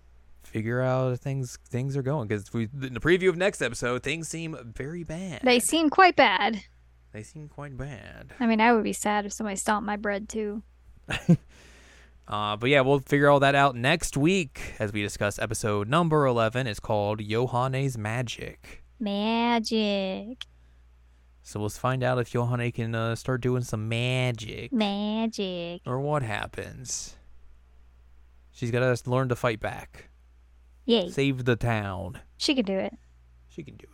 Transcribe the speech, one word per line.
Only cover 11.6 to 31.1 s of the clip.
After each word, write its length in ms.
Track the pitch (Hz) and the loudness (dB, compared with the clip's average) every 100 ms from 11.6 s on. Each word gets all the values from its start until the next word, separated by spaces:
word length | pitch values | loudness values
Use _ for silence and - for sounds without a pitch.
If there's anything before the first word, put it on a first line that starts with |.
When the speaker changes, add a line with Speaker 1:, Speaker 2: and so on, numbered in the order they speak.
| - - - - - - - | -20 -20 -20 -20 -20 -20 -8
Speaker 1:
Uh, 280 | 104 104 104 | -4 -2 0
but 120 | 120 | 4
yeah, 120 | 143 | 6
we'll 180 | 131 143 | 6 4
figure 300 | 135 143 143 | 4 4 8
all 100 | 143 | 8
that 160 | 139 139 | 6 6
out 180 | 139 | 4
next 440 | 123 123 165 - 139 | 4 2 2 0 2
week 560 | 147 190 147 - - - | 4 4 0 -8 -12 -6
as 120 | 107 | -4
we 100 | 104 | -2
discuss 380 | 101 - 104 - | -2 -2 -2 -2
episode 480 | 110 110 113 104 104 | -4 -2 0 0 2
number 380 | 151 170 156 135 | 2 4 4 4
eleven. 420 | 117 113 120 131 | 4 2 0 -2
It's 100 | 104 | -4
called 420 | - 107 101 107 | -2 0 0 -2
Yohane's 760 | 104 110 123 120 131 131 139 120 | -2 0 0 0 0 0 -2 -2
Magic. 840 | 107 117 123 - - - - - - - | -4 -4 -4 -8 -12 -14 -18 -20 -16 -8
Speaker 2:
Magic. 1500 | 208 202 214 233 233 240 226 226 214 202 190 190 208 254 - _ _ _ _ _ _ _ _ _ | -4 -2 0 0 2 0 0 0 0 0 -2 -6 -10 -14 -18 _ _ _ _ _ _ _ _ _
Speaker 1:
So 180 | - 104 | -12 -6
we'll 80 | 104 | -6
find 340 | - 123 131 | -2 -2 0
out 160 | 123 127 | 0 0
if 140 | 117 | 0
Yohane 400 | 123 120 123 120 | -2 0 0 -2
can, 200 | 117 113 | -4 -4
uh, 220 | 113 113 113 | -2 -2 -2
start 240 | - 127 | -2 -2
doing 240 | 127 127 | 0 0
some 240 | 123 107 107 | -2 -4 -2
magic. 840 | 117 123 127 127 113 110 - 117 | -2 0 0 0 -2 -8 -10 -4
Speaker 2:
Magic. 1080 | 240 208 202 208 220 226 220 190 180 170 175 - | -2 0 -2 -2 -2 -2 -4 -6 -6 -8 -10 -6
Speaker 1:
Or 160 | 127 | -4
what 200 | 143 147 | 0 -2
happens. 960 | 120 104 107 - - 110 127 - - - - - - - - - - - - - - - - | -2 -6 -8 -12 -12 -12 -10 -10 -10 -16 -20 -20 -20 -20 -20 -20 -20 -20 -20 -20 -20 -20 -20
She's 200 | - 120 | -6 -2
gotta 260 | 120 127 120 - | 2 2 2 0
learn 240 | 123 131 | 0 0
to 60 | 120 | 0
fight 240 | 123 113 | 0 -2
back. 480 | 104 - - - - _ _ _ _ _ _ _ - | -4 -8 -14 -20 -20 _ _ _ _ _ _ _ 0
Speaker 2:
Yay. 240 | 233 | 0
Speaker 1:
Save 360 | 175 | 0